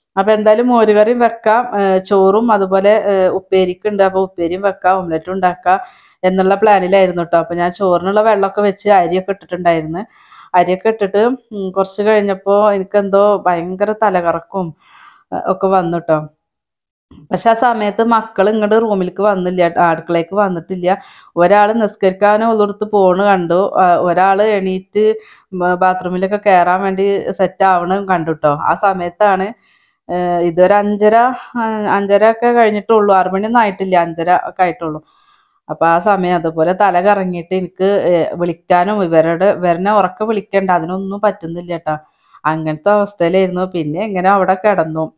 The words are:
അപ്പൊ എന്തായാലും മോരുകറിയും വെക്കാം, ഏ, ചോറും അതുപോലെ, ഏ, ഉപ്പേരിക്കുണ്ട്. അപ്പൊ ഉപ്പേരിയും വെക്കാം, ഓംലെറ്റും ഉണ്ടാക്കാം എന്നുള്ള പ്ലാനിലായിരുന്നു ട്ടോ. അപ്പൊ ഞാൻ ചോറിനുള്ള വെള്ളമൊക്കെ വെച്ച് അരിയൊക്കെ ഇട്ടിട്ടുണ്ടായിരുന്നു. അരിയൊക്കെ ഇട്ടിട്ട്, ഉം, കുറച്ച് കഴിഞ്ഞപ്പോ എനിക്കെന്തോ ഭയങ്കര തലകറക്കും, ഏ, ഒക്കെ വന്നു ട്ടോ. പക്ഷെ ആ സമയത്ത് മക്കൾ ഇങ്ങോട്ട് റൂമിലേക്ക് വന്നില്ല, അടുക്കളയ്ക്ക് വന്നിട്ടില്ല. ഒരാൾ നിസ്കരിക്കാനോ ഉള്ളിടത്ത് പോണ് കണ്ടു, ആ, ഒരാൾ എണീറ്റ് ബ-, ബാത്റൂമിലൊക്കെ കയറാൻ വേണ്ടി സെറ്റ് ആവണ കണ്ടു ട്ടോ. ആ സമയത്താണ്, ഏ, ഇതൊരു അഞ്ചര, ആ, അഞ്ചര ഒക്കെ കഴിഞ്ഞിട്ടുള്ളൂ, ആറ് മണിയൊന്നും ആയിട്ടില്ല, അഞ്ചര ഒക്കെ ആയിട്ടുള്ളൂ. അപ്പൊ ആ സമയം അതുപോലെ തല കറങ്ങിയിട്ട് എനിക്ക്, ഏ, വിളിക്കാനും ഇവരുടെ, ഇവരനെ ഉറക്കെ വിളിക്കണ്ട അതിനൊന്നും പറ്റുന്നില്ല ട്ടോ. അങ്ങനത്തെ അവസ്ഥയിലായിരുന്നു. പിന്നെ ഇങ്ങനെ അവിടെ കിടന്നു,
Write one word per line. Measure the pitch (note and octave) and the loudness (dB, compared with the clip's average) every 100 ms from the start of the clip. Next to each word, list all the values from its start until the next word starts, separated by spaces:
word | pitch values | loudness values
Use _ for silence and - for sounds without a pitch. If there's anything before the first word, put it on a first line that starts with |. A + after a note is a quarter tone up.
| _ F#3+ | _ -2
അപ്പൊ | G3 | 0
എന്തായാലും | G#3+ G#3+ A3 B3 | 2 2 2 2
മോരുകറിയും | A#3+ G#3+ G#3 G#3+ A#3+ | 2 4 4 2 2
വെക്കാം, | A#3 A3+ A3 A3 - G3+ | 0 0 0 0 -2 -2
ഏ, | G3 F#3+ | 0 0
ചോറും | F#3 G3+ F#3+ G3+ A#3 | 0 2 4 2 2
അതുപോലെ, | G#3 F#3+ F#3+ G3+ | 0 0 0 2
ഏ, | G#3+ G3 G3 F#3 | 2 2 0 0
ഉപ്പേരിക്കുണ്ട്. | F#3+ F#3+ F#3+ F#3 F3+ G#3+ G3+ | -2 0 0 0 -2 -4 0
അപ്പൊ | G3 F#3+ | 0 0
ഉപ്പേരിയും | F#3+ - E3+ F#3 | -4 -4 -6 -4
വെക്കാം, | G3+ F#3+ F3+ F#3+ | -4 -2 0 0
ഓംലെറ്റും | F3+ D#3+ E3+ | -2 -6 -6
ഉണ്ടാക്കാം | F#3+ F#3 F3 F3+ F#3+ - - _ _ | -4 -2 -2 0 -2 -2 -20 _ _
എന്നുള്ള | F#3 F#3+ F#3+ G3 | -2 0 0 2
പ്ലാനിലായിരുന്നു | A3 G3+ F3+ G3 F#3 F3 | 4 2 2 2 2 0
ട്ടോ. | E3 E3+ | -2 0
അപ്പൊ | E3 F3 | 0 -2
ഞാൻ | F3 | -4
ചോറിനുള്ള | F3 G3 F3 F3+ G#3 | -2 0 0 0 0
വെള്ളമൊക്കെ | A3 G#3 G3 F#3+ | 2 2 0 0
വെച്ച് | G#3 G3 G#3 | -2 0 2
അരിയൊക്കെ | G3+ E3+ F#3 F#3 | 2 2 -2 -4
ഇട്ടിട്ടുണ്ടായിരുന്നു. | G3 - F3+ F3 E3 D#3 E3 A3+ _ _ - - | -8 -8 -4 0 0 -2 -8 -12 _ _ -20 -4
അരിയൊക്കെ | F3+ F3 F#3 A3+ | 0 0 0 -2
ഇട്ടിട്ട്, | A3 G3 G3+ A3+ B3+ _ | -2 -2 0 0 -2 _
ഉം, | G#3 F#3+ | -10 -6
കുറച്ച് | F#3 F#3+ - | -4 -4 -2
കഴിഞ്ഞപ്പോ | G#3 G#3+ G3+ F#3+ G3 G3+ G#3 | 0 0 0 -4 0 2 2
എനിക്കെന്തോ | G3+ F#3+ G#3 G3+ G3 G#3 G3+ | 0 -2 -2 0 2 2 2
ഭയങ്കര | F3+ F3 F3 F#3+ G#3 G#3+ | 0 -2 -4 -4 -4 -2
തലകറക്കും, | G#3+ F#3+ E3+ E3 - G3 F3 D3+ _ _ - _ _ | -2 0 -2 -4 -6 -8 -8 -10 _ _ -20 _ _
ഏ, | - - | -8 -4
ഒക്കെ | F#3+ G3 | -2 0
വന്നു | F#3+ E3+ E3+ | 0 0 -4
ട്ടോ. | E3 D#3 D3+ _ _ _ _ _ _ _ _ - - | -2 -2 -4 _ _ _ _ _ _ _ _ -20 -10
പക്ഷെ | F#3 A3+ | -4 0
ആ | |
സമയത്ത് | A3+ B3 A3+ G#3 G3+ | 2 0 0 -2 -2
മക്കൾ | A3+ A3+ G#3+ - G3 | 0 0 -2 -2 0
ഇങ്ങോട്ട് | A3 G#3 A3 | 0 0 2
റൂമിലേക്ക് | A3+ G3+ F3+ - | 2 0 -2 -2
വന്നില്ല, | G#3 G3 F3+ F3+ E3+ E3+ | -2 0 -2 0 0 2
അടുക്കളയ്ക്ക് | F3 D#3+ E3 E3+ E3 G3 | 0 0 -2 -4 -2 -2
വന്നിട്ടില്ല. | G3+ F3 E3+ F#3 F3 G3 - - _ - | -2 -4 -8 -4 -2 -2 -6 -20 _ 0
ഒരാൾ | F3 G3+ G#3 | 4 4 4
നിസ്കരിക്കാനോ | A3+ G#3 - F#3+ F#3 G#3 G#3+ A3+ | 2 -2 -2 -2 2 2 2 2
ഉള്ളിടത്ത് | A3 G#3 G3+ G#3 | 0 0 -2 -2
പോണ് | G#3 F#3 F3+ | 2 2 2
കണ്ടു, | G3+ G3 E3+ F3 G3 - | 2 0 0 0 0 2
ആ, | F#3 E3+ | 2 2
ഒരാൾ | F3+ E3+ F#3+ G3 | 2 2 2 2
എണീറ്റ് | G#3+ G#3 F#3+ F#3+ F#3+ G#3 G#3+ A3 - - _ | 0 0 -2 -6 -4 0 0 0 -8 -20 _
ബ-, | F#3 F3+ F3+ | -4 -2 0
ബാത്റൂമിലൊക്കെ | F#3 F#3 F3+ F3+ F#3+ G3+ G#3 | 0 0 -4 -4 -2 -2 2
കയറാൻ | F#3 F3 F#3 | 4 4 0
വേണ്ടി | G3 F#3+ G3 G3 - | -2 -2 -2 -2 -4
സെറ്റ് | F#3+ F#3 - | -2 -4 0
ആവണ | F#3+ F#3 F3 F#3+ G3 | 2 2 0 -4 -2
കണ്ടു | F3+ D#3+ | -2 -2
ട്ടോ. | D#3+ D3+ D3 | -2 -2 -2
ആ | - | -2
സമയത്താണ്, | F3 G3+ F#3+ F3 - G#3 F#3 G3 A#3+ _ _ _ _ - | -2 -2 -2 -6 -2 0 0 -4 -10 _ _ _ _ -8
ഏ, | F3+ F3+ F3 | -4 -2 -2
ഇതൊരു | F3 E3 F#3 | 0 2 4
അഞ്ചര, | G#3 G#3 G#3 G#3+ A3+ A#3+ - - A#3+ | 4 0 0 2 4 2 -2 -10 -6
ആ, | A3+ A3 G#3 | -6 -4 -2
അഞ്ചര | G3 G3+ G3+ A3 | -2 0 2 2
ഒക്കെ | A3+ A#3+ | 2 0
കഴിഞ്ഞിട്ടുള്ളൂ, | A#3+ A3+ G#3 G3+ A3+ G3+ F#3+ | 2 2 0 0 2 4 2
ആറ് | F#3 | 0
മണിയൊന്നും | F#3+ G#3+ A#3+ | -2 0 0
ആയിട്ടില്ല, | G#3+ F#3+ F#3+ F3+ | 0 -2 -2 0
അഞ്ചര | E3+ E3 E3+ F3+ | 0 -2 0 0
ഒക്കെ | - - | -2 -2
ആയിട്ടുള്ളൂ. | F3+ E3 E3 D3+ - _ _ _ _ _ - | -2 -2 -8 -8 -14 _ _ _ _ _ -14
അപ്പൊ | D#3 E3+ | -2 0
ആ | E3+ | 2
സമയം | F#3 G3 F3+ F3 | 2 0 0 -2
അതുപോലെ | E3 D#3+ D#3+ | -2 -2 0
തല | F#3 G#3 F3+ | 2 0 2
കറങ്ങിയിട്ട് | F#3+ G3+ F#3 F3 E3 F#3+ | 2 0 -2 -6 -6 -6
എനിക്ക്, | F3+ - F#3+ G3+ | -6 -2 0 0
ഏ, | D3+ F3 D#3+ - | 2 0 0 -2
വിളിക്കാനും | F3 E3+ - F3+ F3+ G#3+ | -4 -6 0 0 0 -2
ഇവരുടെ, | F3+ E3 E3 E3+ G3 | 0 2 2 2 0
ഇവരനെ | F#3 F3 E3+ G3 | 0 0 0 0
ഉറക്കെ | G#3+ F#3 F#3 G#3+ | 0 0 -2 -4
വിളിക്കണ്ട | A3 - G3 F#3+ | -4 -4 -2 0
അതിനൊന്നും | F3 D#3+ F#3 G3 G3+ | 0 -2 -6 -8 -4
പറ്റുന്നില്ല | G#3 G3 E3 E3+ F3 E3+ | -4 -4 -8 -10 -8 -8
ട്ടോ. | D#3 D3+ - _ _ - D3+ | -6 -8 -10 _ _ -8 -4
അങ്ങനത്തെ | D#3+ D#3+ D3+ G3+ | -4 -4 -4 0
അവസ്ഥയിലായിരുന്നു. | G#3 G3+ G3+ E3+ F#3+ F#3+ F3+ F#3 | 0 0 -2 0 0 0 -2 -6
പിന്നെ | F3+ D3+ D#3 A3 | -6 -6 -6 -6
ഇങ്ങനെ | F#3+ F#3 | -2 0
അവിടെ | G3+ F#3 | 2 2
കിടന്നു, | F#3+ G#3+ F#3 D#3+ D#3+ D#3+ | 0 0 0 -2 -4 -8